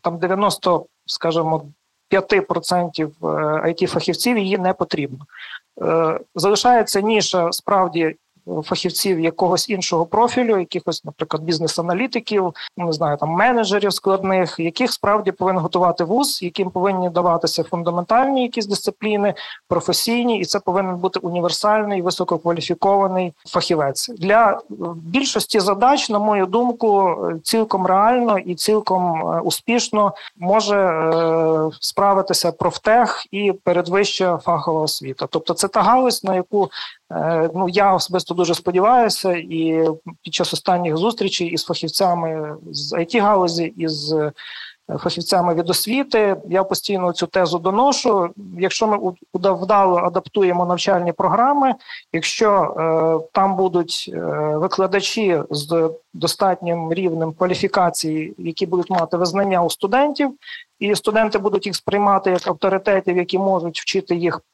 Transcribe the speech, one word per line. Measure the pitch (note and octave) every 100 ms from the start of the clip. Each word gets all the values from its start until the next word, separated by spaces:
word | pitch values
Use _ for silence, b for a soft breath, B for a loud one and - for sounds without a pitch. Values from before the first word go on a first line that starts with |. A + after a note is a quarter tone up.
там, | F3 E3+
дев'яносто, | F3 F#3+ G#3 - F#3 E3+ - _ -
скажімо, | - E3 E3 D#3+ D#3 D3 _ _ _ _
п'яти | G3 G3 G3+
процентів, | G3 E3+ - F3+ F3 D#3+ D#3 _
е, | E3 D3+ D3+ D#3 E3
I | E3+
T-фахівців | F3+ F3 D#3+ E3+ - A#3+
її | F#3+ G3
не | F3+
потрібно. | F#3+ F3 D#3+ C#3+ C3 D3 B B B _ -
Е, | - E3 D#3+ - -
залишається | - F#3 G#3 B3 A#3+ G#3+ G3
ніша | G#3 G#3+ - F#3 E3+
справді | - - G3+ F#3 E3 D#3+ D#3+ _ _ - E3+
фахівців | D3+ E3+ F3+ D#3 G3+ F3
якогось | E3 D#3+ F#3 E3 -
іншого | G3 - F3 F3
профілю, | G3+ A#3 B3+ A#3+ G3+
якихось, | E3+ D#3 - D#3
наприклад, | D3+ - D#3+ D#3
бізнес-аналітиків, | D#3+ D#3 D#3+ - E3+ F3+ B3+ A#3+ A#3 G#3 F3+ B B -
не | E3+
знаю, | D3+ D#3+ D3
там, | D3+
менеджерів | E3+ A3+ A#3+ G#3 G3+ G3+
складних, | - G3 F#3+ F#3+ F#3+ E3+ -
яких | E3 - B3
справді | - G#3 G#3 G3
повинен | F3+ F#3 F#3
готувати | E3 F3 F3+ E3+
вуз, | E3+ A#3 C#4+ -
яким | F3 F#3 F#3
повинні | F3+ G3 F#3 F3+
даватися | E3+ F3 E3 E3 -
фундаментальні | D#3 F3 E3+ E3+ F3 A3+ C4+ C4+
якісь | A#3+ A#3+ G3+
дисципліни, | G3+ - - G#3+ G#3 G3+ B B B _
професійні, | F3 - E3+ - A#3+ A#3+ G#3+
і |
це | F3+ G#3
повинен | - F#3 F#3+ F3+
бути | F#3 F#3
універсальний, | F3+ F3 E3+ - G#3 G#3+ G#3 G3
висококваліфікований | F3 F3 F3 E3 E3+ E3+ D3 E3+ G3 G3 G3 F#3 F3+ - -
фахівець. | F3+ - E3 C#3 C3+ -
Для | E3+ F#3 A3 A3+ - - G#3 E3+
більшості | E3 E3 A#3 C#4 A3 - G#3+
задач, | F#3+ G3 B3 C#4+ -
на | G#3
мою | G#3+ G#3 F#3
думку, | A3 B3 A#3 A3+ G3+ F#3+ D#3+ E3+ E3
цілком | - A3+ A3 G3 F3+
реально | F#3+ G#3+ B3 A#3+ G3
і | F#3
цілком, | F3 - G#3+ - F#3 F3+ D#3+ E3+
е, | E3
успішно | C#3+ - - A#3+ A#3+ G#3+ G3+ G3+ B _
може, | F3 G#3+ G3+ G3+
е, | F#3 D#3+ D#3+ E3 E3 E3 D#3+ D#3+ D#3 -
справитися | - - G3+ G3 F#3+ G3+ E3+
профтех | D#3+ E3+ - - A#3 A#3+ - -
і | G3 G3+
передвища | F#3+ - F3 E3+ G3 G3+ - F#3 E3+
фахова | - E3 E3+ D#3+
освіта. | D#3 - C3+ C3 D3
Тобто | E3 D#3+
це | E3 G3
та | A3+
галузь, | G3 B3+ B3+ -
на | F#3+
яку, | F#3+ F3+ G#3 F#3 B B B _
е, | E3+ D#3 E3 D#3+
ну, | E3 F#3
я | F3+ G3+
особисто | F#3+ - F3+ - E3+
дуже | E3+
сподіваюся, | E3 - F3+ G#3 B3+ A3+ - F#3+
і | F3 E3 E3 E3 D#3+ D#3+ D#3+ - E3
під | -
час | - E3+
останніх | D#3+ - F3+ F3 D#3
зустрічей | G#3 A#3 G3 - E3+
із | E3
фахівцями | - E3 D#3+ - F#3+ F3 E3 D#3 D3+ D#3 E3
з | D3 C#3+
I | E3+ E3+
T-галузі, | A#3+ G3+ G3+ F3+ E3
із, | E3 F3 D#3+ D3+ D3
е, | D#3 D3+ B B B B B - D3+
фахівцями | D#3+ E3 E3+ F#3+ F3
від | E3 E3+
освіти, | F3 G#3 B3+ C#4 A3+ G#3 F#3+ E3+
я | F#3
постійно | F#3 F#3 - G3 F3+
цю | E3+ E3+
тезу | F#3+ E3+ E3+
доношу. | F3+ G#3 C#4 C4 B3 G3+ F3 - F#3+ F3
Якщо | F#3 - A3
ми | G#3
у-, | F#3 F3+ -
уда-, | F#3 F#3+
вдало | F3 F#3 G3+ F#3+ F3
адаптуємо | F3 F3+ - G#3 F#3 F3 F3
навчальні | F3+ - F3+ F3
програми, | E3 F#3 G3+ B3+ C#4+ C4+ - B B B
якщо, | E3 - - G#3+ G3+ D#3 -
е, | D#3+ D#3+ D#3+ D#3+ D#3+
там | - G3 F#3
будуть, | F#3 F3 E3+ - -
е, | E3+ E3+ D3+ D3+ D3+
викладачі | F3+ - F#3+ G3 F#3+ A3+ G3+ E3 C#3
з | D3 D3 E3 D#3+ D#3+ _
достатнім | E3 D#3+ - G3 F3+ F3 E3+ D#3+
рівнем | E3 F3+ E3 D#3+
кваліфікації, | D#3+ F3+ F3+ G3 D4+ F3 E3+ D#3+ D#3 D#3+ -
які | E3+ D#3+ F#3
будуть | F3+ E3+
мати | F#3 E3 E3+
визнання | F3+ F#3+ G3 F#3
у | E3+
студентів, | - G3+ B3+ D4 D4 C#4 C#4 B B B _
і | G3+
студенти | G#3 - G#3+ G#3+ G#3
будуть | G3+ G3+ G3+
їх | F3
сприймати | - G3+ G3+ G3 G3
як | F3+ -
авторитетів, | D#3+ G3 F#3+ F#3+ F#3+ F#3 F3+
які | F3 F#3
можуть | G3 F#3 E3 D#3
вчити | - F#3+ F3+
їх | F3 E3+ D#3 _